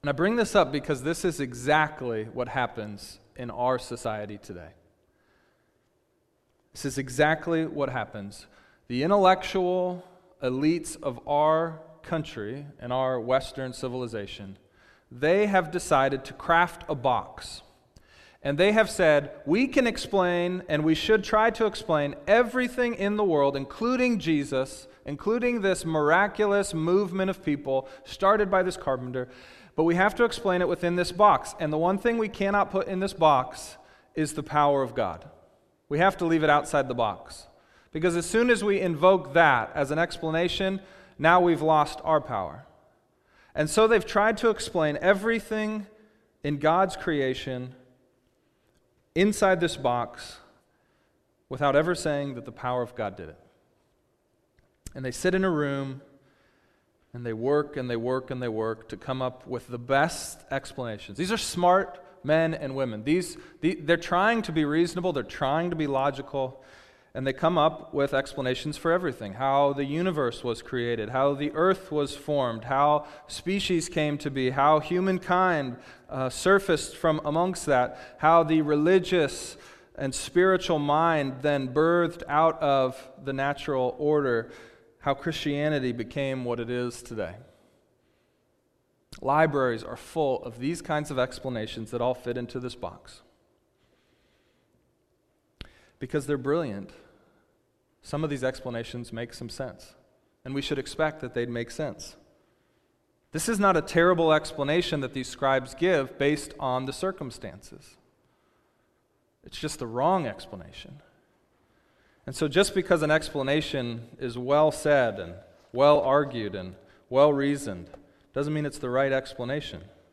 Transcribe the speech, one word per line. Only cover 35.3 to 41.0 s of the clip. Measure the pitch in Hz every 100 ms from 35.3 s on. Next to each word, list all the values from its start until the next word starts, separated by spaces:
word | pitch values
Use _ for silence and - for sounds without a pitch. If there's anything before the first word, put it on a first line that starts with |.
| - _ _ _ _ _
We | 143
have | 185 190
to | 170
leave | 165
it | 151
outside | 147 - 147 131
the |
box." | 123 110 92 - - - _ _ _ _
Because | 156 180 170
as | 170
soon | 220 240
as | 226
we | 202 196
invoke | 185 156 180 190 -
that | 151 160 123 110 -
as | 139
an | 151
explanation, | 170 - 160 160 175 - 190 190 - -